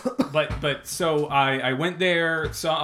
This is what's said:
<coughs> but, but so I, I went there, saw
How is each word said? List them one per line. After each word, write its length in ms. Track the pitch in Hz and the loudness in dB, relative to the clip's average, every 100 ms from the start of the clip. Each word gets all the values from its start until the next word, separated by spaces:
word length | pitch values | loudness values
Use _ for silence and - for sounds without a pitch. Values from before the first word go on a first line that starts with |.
<coughs> 280 | 262 - - | -2 -2 0
but, 280 | 156 147 - | 0 0 -2
but 260 | 147 135 - | -2 -4 -6
so 400 | - 170 151 147 | -2 0 0 2
I, 300 | 139 135 131 | 2 2 2
I 140 | 127 | 0
went 240 | 131 170 170 | 0 -2 0
there, 540 | 185 170 165 160 151 | 2 2 2 0 -2
saw 220 | - 165 156 | -4 -2 0